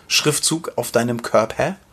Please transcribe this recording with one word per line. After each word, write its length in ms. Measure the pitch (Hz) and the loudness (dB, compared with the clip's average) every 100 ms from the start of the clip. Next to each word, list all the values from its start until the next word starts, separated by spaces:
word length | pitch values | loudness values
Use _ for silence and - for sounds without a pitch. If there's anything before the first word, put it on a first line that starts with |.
| - | -4
Schriftzug 640 | - 151 143 - 160 160 - | 0 2 2 0 -2 -4 -6
auf 140 | 120 | 0
deinem 300 | 120 120 117 | 0 0 -2
Körper? 540 | - 110 110 - 135 190 _ | 0 2 2 0 -2 -4 _